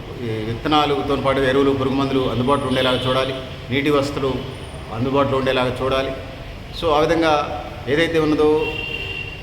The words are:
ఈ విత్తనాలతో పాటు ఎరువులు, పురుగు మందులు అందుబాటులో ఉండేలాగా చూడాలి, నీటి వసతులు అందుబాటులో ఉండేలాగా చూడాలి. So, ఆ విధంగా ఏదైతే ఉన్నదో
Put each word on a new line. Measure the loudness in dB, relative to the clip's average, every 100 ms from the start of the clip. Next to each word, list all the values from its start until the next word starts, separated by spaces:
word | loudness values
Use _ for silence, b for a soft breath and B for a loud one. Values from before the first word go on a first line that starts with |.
| -12 -8
ఈ | -6
విత్తనాలతో | -4 -4 -4 2 2 2 0 0 0
పాటు | 2 2
ఎరువులు, | 4 4 4
పురుగు | 4 0
మందులు | 0 0 0 0
అందుబాటులో | 0 2 2 2
ఉండేలాగా | 2 2 2 0
చూడాలి, | 0 0 -4 -8 -12 -4
నీటి | 0 2
వసతులు | 2 2 -2 -2 -4 -6 -10 -12 -12 -10
అందుబాటులో | -4 0 2 2 2
ఉండేలాగా | 2 2 0 0
చూడాలి. | 0 0 -2 -6 -10 -12 -12 -12 -12 -4
So, | 2
ఆ | 4
విధంగా | 4 4 4 2 0 -6 -8 -8 -2
ఏదైతే | 2 2 2
ఉన్నదో | 2 4 4 4 0 -4 -6 -6 -8 -8 -10 -12